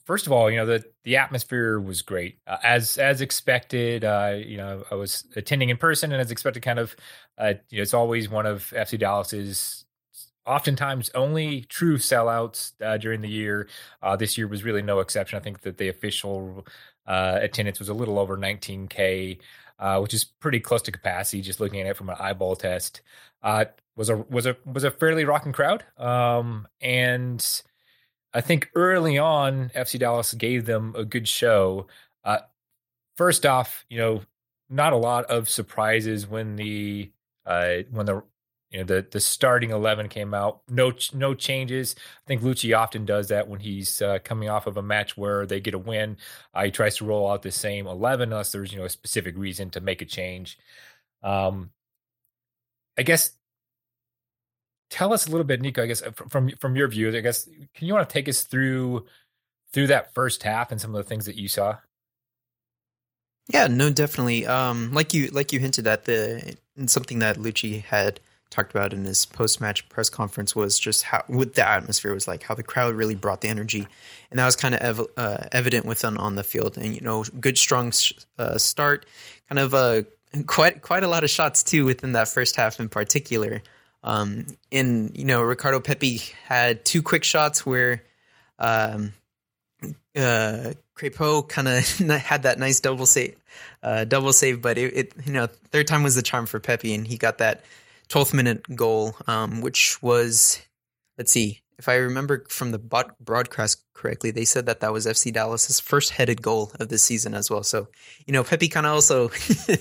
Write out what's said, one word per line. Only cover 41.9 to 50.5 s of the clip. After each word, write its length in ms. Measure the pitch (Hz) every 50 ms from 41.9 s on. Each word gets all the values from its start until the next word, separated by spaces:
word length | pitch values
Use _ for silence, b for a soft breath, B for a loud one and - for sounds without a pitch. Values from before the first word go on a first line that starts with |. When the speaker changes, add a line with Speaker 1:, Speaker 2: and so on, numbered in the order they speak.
| -
Speaker 1:
I 300 | - - - - - _
think 160 | - 139 117 117
Lucci 340 | 131 127 - - 117 113
often 260 | 110 113 - - 113 107
does 260 | 101 104 104 98 92
that 180 | 107 101 104
when 140 | 98 101 101
he's, 380 | 101 107 98 98 95 - - -
uh, 200 | 101 101 98 95 -
coming 240 | - 113 110 107
off 200 | 107 104 107 -
of 100 | 110 95
a 60 | 104 101
match 340 | 101 104 104 101 - -
where 300 | 101 101 101 101 101 101
they 120 | 95 98 98
get 140 | 95 110 98
a 60 | 95
win. 380 | 92 113 113 107 107 107 104 B B B B B B B B
Uh, 120 | 92 101
he 60 | 98
tries 260 | - - 110 107 -
to 80 | - 107
roll 260 | 107 107 104 101 101
out 100 | 101 98
the 100 | - 95
same 360 | - - - 104 101 101 101
eleven 440 | 92 90 92 107 123 135 123 123 113
unless 200 | 110 107 101 -
there's, 200 | - 101 98 92
you 60 | 101
know, 80 | 98 92
a 40 | 90
specific 460 | - - - - - 110 85 90 85
reason 340 | 95 98 95 90 101 98 92
to 100 | - 90
make 220 | 90 95 92 - 85
a 20 |
change. 540 | - - 95 92 92 90 92 92 -